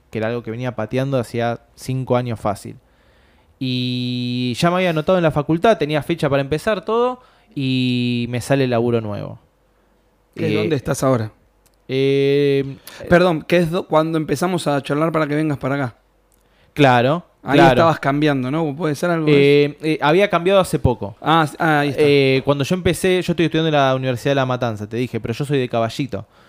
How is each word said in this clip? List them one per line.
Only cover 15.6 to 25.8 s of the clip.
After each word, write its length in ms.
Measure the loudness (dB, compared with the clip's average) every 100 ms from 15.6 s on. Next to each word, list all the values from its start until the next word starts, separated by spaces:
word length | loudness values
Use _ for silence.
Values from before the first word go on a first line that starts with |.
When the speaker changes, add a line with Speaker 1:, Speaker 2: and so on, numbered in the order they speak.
| -4 -4
Speaker 2:
acá? 200 | -4 -8 _ _ _ _ _ _ _
Speaker 1:
Claro, 500 | 2 4 6 4 0 -6 _
Speaker 2:
Ahí 120 | 0 4
Speaker 1:
claro. 120 | 6
Speaker 2:
estabas 300 | 6 4 2
cambiando, 500 | -2 0 2 0 -2
¿no? 240 | -2 -4 -4
¿Puede 180 | -4 -2
ser 120 | -2
algo 180 | 0 2
de 380 | 4 6 4 2
eso? 80 | -2
Speaker 1:
Eh, 120 | -4
eh, 40 | 0
había 260 | 2 4 2
cambiado 300 | 0 2 2
hace 180 | 2 0
poco. 360 | 0 -2 -8 -6
Speaker 2:
Ah, 220 | 0 2 2
s-, 100 | 0
ah, 200 | 0 0
ahí 80 | 0
está. 120 | 2
Speaker 1:
Eh, 380 | 4 4 4 2
cuando 200 | 0 -2
yo 100 | -2
empecé, 480 | -2 -2 0 0 0
yo 100 | 0
estoy 140 | 0 0
estudiando 220 | 0 0
en 60 |
la 200 | 2 2
Universidad 380 | 0 -2 -2 0
de 20 |
La 120 | 0 0
Matanza, 400 | -2 -4 -4 -6
te 80 | -6
dije, 200 | -4 -6
pero 120 | -6
yo 120 | -6 -2
soy 120 | -2
de 80 | 0
Caballito. 580 | -2